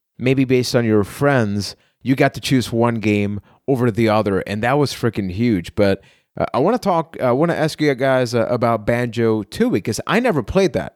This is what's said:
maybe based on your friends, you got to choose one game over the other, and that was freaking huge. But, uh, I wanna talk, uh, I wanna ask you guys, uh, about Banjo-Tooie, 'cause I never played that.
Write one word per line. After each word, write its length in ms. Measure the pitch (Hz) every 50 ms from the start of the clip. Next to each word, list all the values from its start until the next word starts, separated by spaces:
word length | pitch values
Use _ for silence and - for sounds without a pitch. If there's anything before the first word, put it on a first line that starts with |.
| _ _ _ -
maybe 260 | 113 127 135 131 135
based 320 | 123 131 127 123 - -
on 80 | 123 120
your 180 | 113 107 104 101
friends, 720 | - - - 143 143 143 131 113 104 101 104 98 - - - _ _ _ _ -
you 120 | 113 135
got 200 | 131 123 113 -
to 60 | 131
choose 300 | - - 139 131 110 -
one 260 | - 117 117 117 117
game 440 | 113 101 107 104 104 101 101 104 101 - _ _ _ _
over 240 | - 139 123 123 123
the 180 | 104 101 117 110
other, 300 | 104 107 107 104 98 -
and 220 | - - 101 107 107
that 160 | 120 135 147
was 140 | 143 131 -
freaking 400 | - - 120 107 - 101 92 87
huge. 420 | 98 117 123 113 90 85 - -
But, 260 | - 104 98 95 - - - _ _ _ _ _ -
uh, 80 | 85 - -
I 60 | 117
wanna 180 | 135 185 240 240
talk, 380 | - 196 180 165 160 - - -
uh, 40 | -
I 80 | 127 120
wanna 220 | 127 160 175 156
ask 260 | 90 147 156 - -
you 120 | 151 147 139
guys, 360 | 113 131 135 135 127 127 117 113
uh, 140 | 120 110
about 400 | - 120 120 113 117 117 110 104
Banjo-Tooie, 960 | 110 120 120 123 120 107 117 117 113 110 110 101 - - - 220 254 190 110 -
'cause 180 | - 107 - -
I 140 | - 160 214
never 240 | 247 254 190 147 104
played 300 | - - 190 196 185 -
that. 200 | 92 87 - -